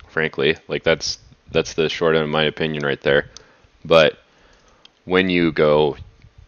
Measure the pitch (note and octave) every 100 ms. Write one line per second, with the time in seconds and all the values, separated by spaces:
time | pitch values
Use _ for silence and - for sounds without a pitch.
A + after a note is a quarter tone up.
0 | - - D#2+ - C#2 D#2+ - D2 E2 D2
1 | - - - - - E2 D#2 - D2+ -
2 | E2 D#2+ D2+ D#2 D2+ - D#2+ D2+ C#2+ C2+
3 | D2+ C#2+ - - _ _ _ _ D#2+ E2
4 | D2+ - _ _ _ _ _ _ _ _
5 | - F#2 F#2 F2 E2 D#2 D2+ D2+ D2 C#2
6 | - _ - _